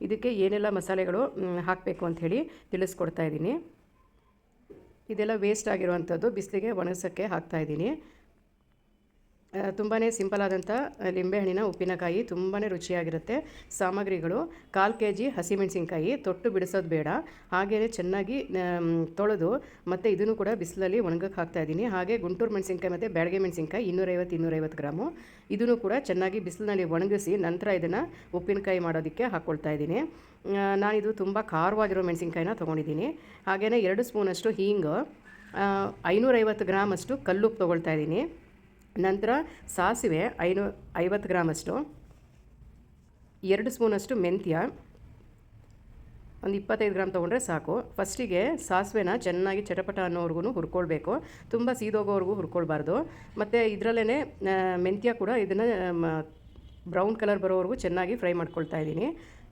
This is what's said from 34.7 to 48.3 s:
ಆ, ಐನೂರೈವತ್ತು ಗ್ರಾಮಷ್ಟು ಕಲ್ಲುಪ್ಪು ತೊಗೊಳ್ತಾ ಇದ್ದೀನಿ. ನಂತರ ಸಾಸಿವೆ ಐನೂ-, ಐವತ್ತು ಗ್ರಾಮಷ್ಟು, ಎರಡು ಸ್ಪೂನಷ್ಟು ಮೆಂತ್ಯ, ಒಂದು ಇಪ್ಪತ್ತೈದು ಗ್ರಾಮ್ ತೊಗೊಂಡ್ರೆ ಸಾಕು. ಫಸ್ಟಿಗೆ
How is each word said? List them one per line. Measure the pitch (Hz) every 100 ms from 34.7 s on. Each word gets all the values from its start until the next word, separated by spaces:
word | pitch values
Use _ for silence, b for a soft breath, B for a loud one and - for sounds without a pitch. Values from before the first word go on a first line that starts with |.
| 208 156 175 302 - B B B 202
ಆ, | 196 196 196 202 175
ಐನೂರೈವತ್ತು | 196 254 240 220 214 190
ಗ್ರಾಮಷ್ಟು | 190 202 190 - 269
ಕಲ್ಲುಪ್ಪು | 214 190 220 220
ತೊಗೊಳ್ತಾ | 180 170 165
ಇದ್ದೀನಿ. | 156 151 175 330 - - - - - - -
ನಂತರ | 190 196 214 262 320 B B -
ಸಾಸಿವೆ | 180 240 226 160 208 -
ಐನೂ-, | 175 190 202 - - 170
ಐವತ್ತು | 180 202 196
ಗ್ರಾಮಷ್ಟು, | 185 165 156 - 208 302 - - - - - - - - - - - - - - -
ಎರಡು | 185 196 226
ಸ್ಪೂನಷ್ಟು | 247 226 202 196 254
ಮೆಂತ್ಯ, | 175 190 180 160 220 - - - - - - - - - - - - - - - - -
ಒಂದು | 196 202
ಇಪ್ಪತ್ತೈದು | 196 220 214
ಗ್ರಾಮ್ | 190 190
ತೊಗೊಂಡ್ರೆ | 185 175 247
ಸಾಕು. | 254 160 - 196 - -
ಫಸ್ಟಿಗೆ | 196 - 240